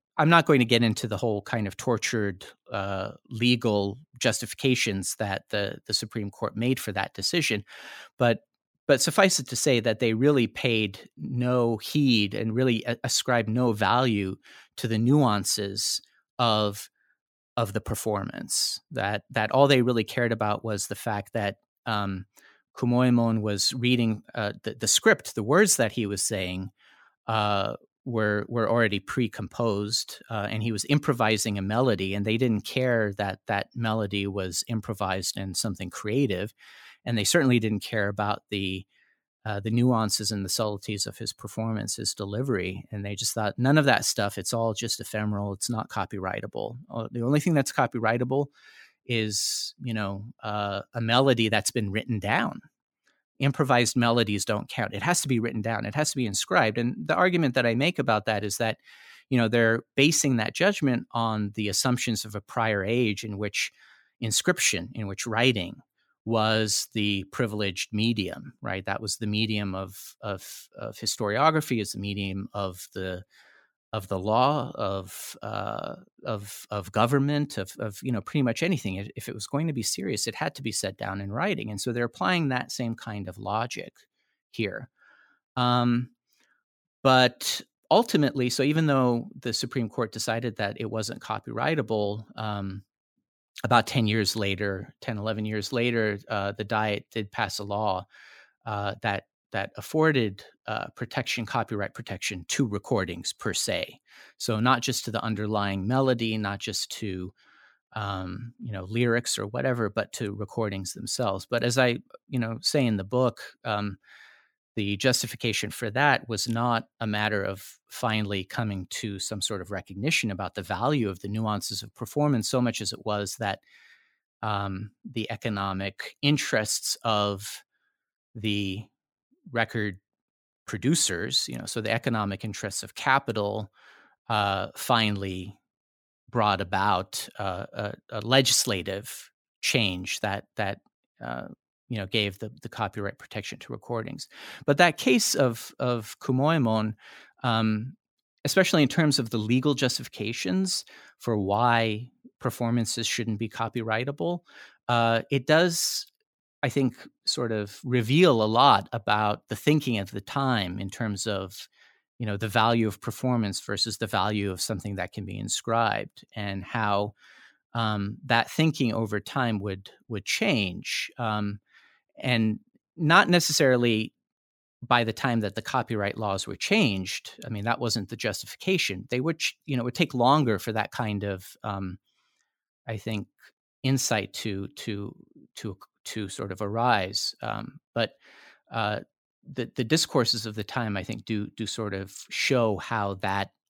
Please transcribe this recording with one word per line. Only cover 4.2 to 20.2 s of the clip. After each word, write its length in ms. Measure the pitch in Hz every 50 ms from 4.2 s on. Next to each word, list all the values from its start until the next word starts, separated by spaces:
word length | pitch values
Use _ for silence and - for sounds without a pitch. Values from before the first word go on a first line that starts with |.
| - 127 107 - - 107 - - - 135 127 - - 117 101 98 95 - - -
that 220 | 107 101 95 - - _
the, 280 | - 104 101 - - - _
the 80 | - -
Supreme 360 | - - 104 - 113 104 101
Court 260 | - - 110 - -
made 240 | 110 117 123 131 127
for 100 | - - 98
that 220 | 98 98 - -
decision, 500 | - 101 - - 175 147 - 117 104 107 - - - - - - - - - _ _
but, 220 | 131 120 117 - - _ _ _ _ _ _ _ _ -
but 120 | 143 131
suffice 380 | - - - - - 185 - -
it 100 | 131 -
to 80 | 127
say 240 | - - 147 131 120
that 180 | 113 120 110 -
they 160 | 131 113 110
really 320 | 110 127 147 147 135 120
paid 640 | 110 - - - 127 117 110 107 101 98 - - - _
no 600 | - 151 - 135 120 123 123 127 127 120 117 117
heed 580 | 107 - - - 151 147 131 120 110 104 101 107
and 200 | 104 110 110 107
really 280 | 120 131 131 120 110 -
a-, 100 | - 117 - -
ascribed 440 | 123 - - - - 123 120 110 107
no 240 | 110 123 127 120 110
value 640 | 104 107 95 110 123 135 127 107 101 98 95 - - _ - - - - _ _
to 120 | - - 113
the 100 | 113 107
nuances 1000 | 113 123 143 151 143 120 104 104 98 - - - 101 98 98 101 - - - - - _ _ _ _ _ _ -
of, 500 | 123 117 110 107 107 104 101 - - - _ _ _ _ _ _ _ _ _ _ _ _ _
of 160 | - 117 101 101
the 80 | 107
performance. 1000 | - - 107 - - 113 107 101 95 - - - - - - - - - - - - _
That, 320 | 156 120 98 101 107 104 - _
that 220 | - 113 110 110 -
all 160 | 131 143 139
they 140 | 143 127 120
really 220 | 120 123 117 107
cared 280 | - - -